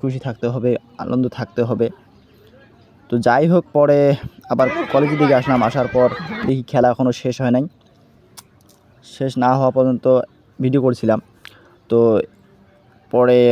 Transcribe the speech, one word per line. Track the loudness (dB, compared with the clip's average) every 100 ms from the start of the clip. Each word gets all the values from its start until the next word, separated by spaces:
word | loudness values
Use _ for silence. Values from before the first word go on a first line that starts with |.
খুশি | -6 -6
থাকতে | -8 -6 -6
হবে, | -4 -2 -4 _ -14
আনন্দ | -6 -2 -2 -6
থাকতে | -8 -4 -2
হবে। | -2 -4 -6 _ _ _ _ _ _ _ _ _ _ -8
তো | -2 0
যাই | 2 2
হোক, | 0 0
পরে | 0 2 4 2 0 -6 -14 -6
আবার | -2 -2 -2 -2
কলেজের | 0 0 0
দিকে | 2 2
আসলাম। | 2 0
আসার | 0 -2 -2
পর | 2 0 0 -12 -8 -4
দেখি | -4 -2
খেলা | 0 0
এখনও | 0 -2
শেষ | -4 -6 -4
হয় | 0 0
নাই, | -2 _ _ _ _ _ _ -20 -20 _ _ _ _ _ -18
শেষ | -8 -6 0
না | 0 2
হওয়া | 0
পর্যন্ত | 0 0 0 2 0 0 _ _ -6
ভিডিও | -2 0 0
করছিলাম। | 0 0 -2 -4 _ -20 _ _ _ -2
তো | 2 2 2 -2 _ _ _ _ _ _ _ -4
পরে | 0 2 4 4